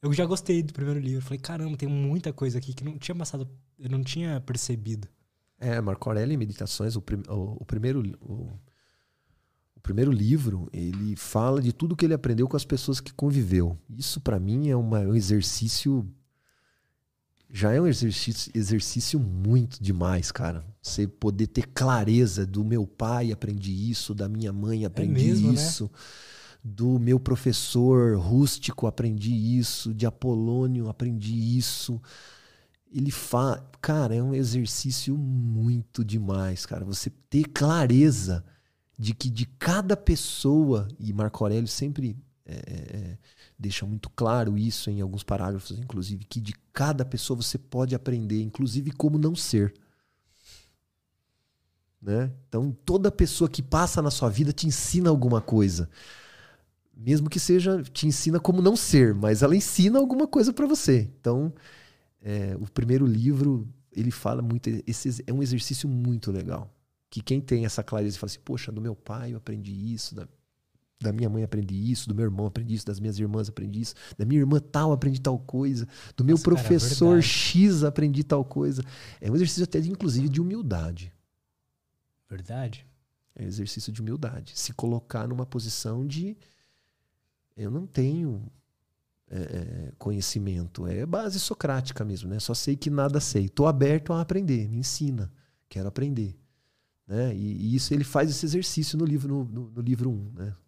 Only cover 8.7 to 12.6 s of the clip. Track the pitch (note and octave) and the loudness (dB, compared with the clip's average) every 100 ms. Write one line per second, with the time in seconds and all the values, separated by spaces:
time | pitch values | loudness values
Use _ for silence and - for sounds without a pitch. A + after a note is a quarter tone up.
8.7 | _ _ _ _ _ _ _ _ _ _ | _ _ _ _ _ _ _ _ _ _
9.7 | _ - G2 C3 A#2+ G#2 D#3 B2+ F#2+ E2+ | _ -4 0 2 4 4 4 2 -2 -6
10.7 | - F2 F#2+ G#2 G2+ - - A#2+ C#3 B2 | -6 -6 -4 -4 -6 -4 0 2 2 0
11.7 | A#2 E3 E3 E3 D#3+ C3+ A#2 C3 D3 | 0 -2 0 2 2 0 0 0 -2